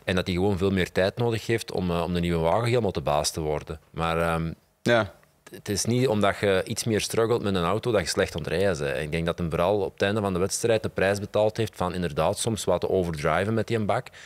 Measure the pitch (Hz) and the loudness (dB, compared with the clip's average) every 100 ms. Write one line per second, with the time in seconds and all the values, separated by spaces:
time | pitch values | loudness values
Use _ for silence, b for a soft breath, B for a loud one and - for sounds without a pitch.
0 | - 92 92 87 101 90 98 92 85 - | -2 0 0 0 0 2 2 2 0 2
1 | 95 - 120 110 - 113 - 92 92 85 | 0 0 -2 -2 -2 -4 -2 -4 -2 -2
2 | 82 87 87 85 82 101 120 123 101 87 | 0 0 0 2 2 2 2 0 0 -2
3 | 71 73 73 - 76 73 71 80 _ - | 0 0 0 -2 -4 -4 -6 -12 _ -4
4 | 82 82 85 82 82 - _ _ 123 117 | -2 0 0 0 -4 -8 _ _ 2 2
5 | 98 - _ _ - 101 - 98 - 123 | 0 -6 _ _ -20 -12 -6 -4 0 2
6 | 127 104 98 - 101 95 - 110 120 104 | 2 2 2 2 2 2 0 -4 0 0
7 | - 110 113 120 101 95 85 104 123 104 | 0 0 2 2 0 0 0 0 0 0
8 | 85 - 95 82 73 82 98 78 71 65 | 2 0 0 -2 -2 0 0 0 -2 -4
9 | 76 82 82 82 85 80 87 104 87 - | -2 -2 -2 -2 -2 0 2 2 -2 -2
10 | 98 107 98 90 95 - 113 110 95 - | 0 0 0 0 -2 0 2 2 0 0
11 | 95 101 101 104 107 - 107 - 90 90 | 2 0 -2 0 2 0 -4 -2 -4 -2
12 | 87 73 82 104 117 110 - 87 - 95 | -4 0 0 0 -2 -2 0 0 2 0
13 | 87 78 80 82 101 113 104 113 101 110 | 0 0 0 2 2 -2 0 -2 0 -2
14 | - B | -4 B